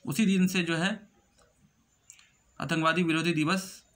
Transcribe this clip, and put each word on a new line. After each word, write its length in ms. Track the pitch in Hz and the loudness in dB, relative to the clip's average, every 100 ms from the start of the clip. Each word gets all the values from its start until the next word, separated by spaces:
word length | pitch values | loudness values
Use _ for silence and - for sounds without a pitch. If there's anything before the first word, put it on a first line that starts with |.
उसी 200 | - 143 208 | -6 0 2
दिन 200 | 190 185 | 4 2
से 160 | 190 | 0
जो 140 | 170 165 | -2 0
है 120 | 185 214 - _ _ _ _ _ _ _ _ _ _ - _ _ _ _ | -2 -4 -12 _ _ _ _ _ _ _ _ _ _ -20 _ _ _ _
आतंकवादी 420 | 143 160 160 165 | -4 0 2 2
विरोधी 300 | 175 160 165 | 0 0 0
दिवस 320 | 156 156 190 - - _ | 0 0 0 -4 -16 _